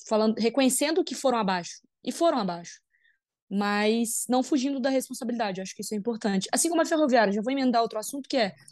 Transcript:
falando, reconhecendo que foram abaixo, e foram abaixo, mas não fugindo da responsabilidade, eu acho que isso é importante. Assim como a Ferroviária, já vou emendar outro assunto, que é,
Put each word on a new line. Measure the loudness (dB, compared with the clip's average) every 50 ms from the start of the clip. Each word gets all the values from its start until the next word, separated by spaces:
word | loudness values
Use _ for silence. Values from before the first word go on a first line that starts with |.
| -4 0
falando, | 2 2 2 2 2 2
reconhecendo | 0 2 2 4 4 4 4 2 0 2 2 0 0
que | -2 -4
foram | -2 0 0 2 2
abaixo, | 0 0 -2 -2 -4 -8 -14 -18 _ _ _ _ -10
e | -10
foram | -2 0 2 2 2 2
abaixo, | 0 -2 -4 -6 -10 -16 -20 -20 _ _ _ _ _ _ _ _ _ _ _ _ _ _
mas | -4 -2 0 0 2 2 2 2 2 2 0 -2 -4 -6 -2 0
não | 0 0
fugindo | 2 2 0 0 0 0 -2 -2
da | 0 0
responsabilidade, | 0 0 -2 -4 -8 -8 -6 -6 -4 -2 -2 -4 -4 -6
eu |
acho | -8 -10 -10
que | -12
isso | -8 -6 -6
é |
importante. | -4 -4 -4 -4 -2 0 0 0 0 0 0
Assim | 0 0 0 2
como | 2 0
a | 2
Ferroviária, | 2 2 2 2 4 4 4 4 4
já | 2 -2
vou | -2 -2
emendar | -2 0 0 2 2 2
outro | 0 0 -4 -8
assunto, | -8 -8 -10 -10 -8 -2
que | 0
é, | 0 0 0 -2 -8 -18 -20